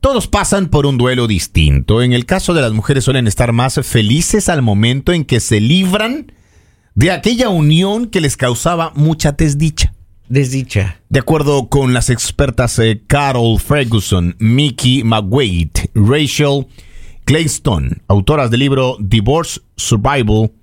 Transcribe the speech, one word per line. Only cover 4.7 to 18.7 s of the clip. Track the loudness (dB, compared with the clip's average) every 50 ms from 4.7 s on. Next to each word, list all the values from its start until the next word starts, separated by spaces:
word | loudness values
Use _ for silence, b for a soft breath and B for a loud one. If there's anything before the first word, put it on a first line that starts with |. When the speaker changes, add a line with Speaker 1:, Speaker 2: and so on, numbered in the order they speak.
| 2 2 2 2 0 0 0 0 0
Speaker 1:
en | 0 0
que | 0 -2 -2
se | 0 0 0 2
libran | 2 2 2 2 2 0 0 0 -2 -2 -4 -6 -10 b b b b b b b b b b b b b b
de | 0 2 2
aquella | 0 0 0 -2 0 2 0 0
unión | 2 2 4 4 4 4 2 2 0 -2 -4
que | -2 -2 -2
les | -2 -2 -2
causaba | -2 -2 -2 -2 -2 -2 -2 -2 -2 -4 -6 -2
mucha | 0 0 0 0 0 -2 -2
desdicha. | 0 0 0 0 0 0 -2 -2 0 0 -2 -2 -2 -4 -20 _ -20 -20 _ -2
Speaker 2:
Desdicha. | 0 0 0 0 -2 -6 -6 -2 -2 -2 -2 -2 -4 -10 _ _
Speaker 1:
De | -2 -2
acuerdo | 0 2 0 0 2 2 0 0 0 0
con | 0 0 2 2 0
las | 0 0 -2
expertas, | -2 -2 -4 -8 -2 -2 -2 -2 0 -2 -2 -2 0
eh, | 0 2 2 0 -2 _
Carol | _ 0 0 0 0 0 0 2 2 2 0
Ferguson, | 0 0 0 0 0 0 0 -2 0 0 0 0 0 -2 -2
Mickey | 0 0 2 2 2 2 0 -2 0 0 2 2 2 2
McWade, | 0 0 0 0 0 0 0 0 0 0 -2 -2 -2 -4 -6 -6 -2 0
Rachel | 2 2 4 4 2 0 -2 0 0 0 0 0 -2 -4 b b b b b b b b b b b b
Clayston, | 0 0 2 2 -2 -4 -2 -2 -2 -2 0 -2 -4 -6 -8 -6
autoras | -2 -2 0 2 2 0 0 0 0
del | 0 0
libro | 2 2